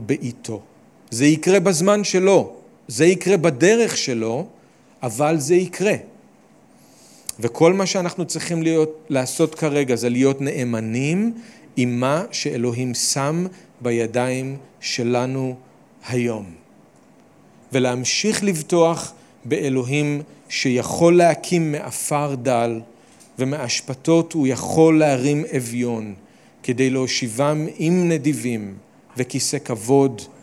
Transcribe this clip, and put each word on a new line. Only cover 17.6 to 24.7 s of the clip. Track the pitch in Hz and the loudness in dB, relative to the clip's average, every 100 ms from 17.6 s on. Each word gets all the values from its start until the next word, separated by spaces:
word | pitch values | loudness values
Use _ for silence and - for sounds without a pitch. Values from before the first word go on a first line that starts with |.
| _ | _
ולהמשיך | 135 127 127 123 - 208 208 | 0 0 -2 -4 -2 -2 0
לבטוח | 202 160 151 175 165 165 - - - _ | -2 -2 0 4 4 2 -6 -16 -20 _
באלוהים | 117 147 139 131 123 147 147 143 147 - - | -6 -2 0 -2 0 0 0 -4 -8 -18 -10
שיכול | - 135 123 - - 170 175 | -4 0 0 -2 2 6 6
להקים | 170 147 - 175 156 | 6 4 0 0 0
מעפר | 147 127 - - 147 147 | -4 -6 -8 -4 -2 -2
דל, | 135 127 120 117 113 107 - _ - - - | -4 0 0 0 -4 -10 -20 _ -20 -16 -6
ומאשפתות | 131 151 120 - - 131 - 165 165 | -4 -4 -4 -6 -6 -4 2 2 2
הוא | 165 131 | 0 0
יכול | 127 - | 0 0